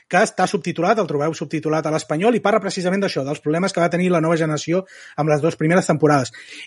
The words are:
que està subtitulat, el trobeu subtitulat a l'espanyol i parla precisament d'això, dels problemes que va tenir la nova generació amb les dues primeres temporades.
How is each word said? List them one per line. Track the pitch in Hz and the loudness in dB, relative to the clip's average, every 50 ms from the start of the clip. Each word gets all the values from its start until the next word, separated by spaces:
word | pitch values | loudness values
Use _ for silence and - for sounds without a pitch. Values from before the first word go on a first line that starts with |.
| _ _ | _ _
que | - 175 214 | 2 2 2
està | - - - 185 180 | 2 2 0 -2 0
subtitulat, | - 190 147 180 160 - 160 180 226 214 | -2 -4 -4 -4 -4 -2 0 2 2 2
el | 202 | 2
trobeu | 151 156 143 143 160 160 | 0 -2 -2 -2 -2 -2
subtitulat | - 175 139 - 156 - 156 156 160 151 | -4 -6 -6 -6 -4 -2 -2 -2 -2 -2
a | 156 151 | -2 -2
l'espanyol | 151 - - 151 156 185 226 247 | -4 -2 -4 -4 0 2 2 2
i | 214 - | 2 2
parla | 196 214 214 190 | 2 2 2 0
precisament | 196 185 196 175 180 180 202 196 | -2 -4 -4 -2 -2 0 0 -2
d'això, | 185 - 165 135 | -2 -2 -4 -4
dels | 135 151 147 - | -4 -6 -6 -4
problemes | 147 151 165 185 196 190 | -2 0 0 0 -2 0
que | 180 170 | 0 0
va | 170 170 | 0 0
tenir | 170 180 185 | 0 0 2
la | 180 165 156 | 2 2 2
nova | 160 170 160 | 2 0 0
generació | 165 156 151 147 - 156 165 185 185 - - - - - - | 0 -2 -2 -4 -4 -2 -2 -2 -4 -6 -12 -20 -20 -12 -6
amb | - 147 156 | -4 0 2
les | 151 147 135 | 2 2 2
dues | 165 160 - | 0 -2 0
primeres | 156 156 170 185 185 | 0 2 2 2 2
temporades. | - 170 147 - 151 147 143 127 - - - - - - - - | 2 2 2 4 4 4 2 2 -2 -6 -14 -20 -20 -18 -20 -18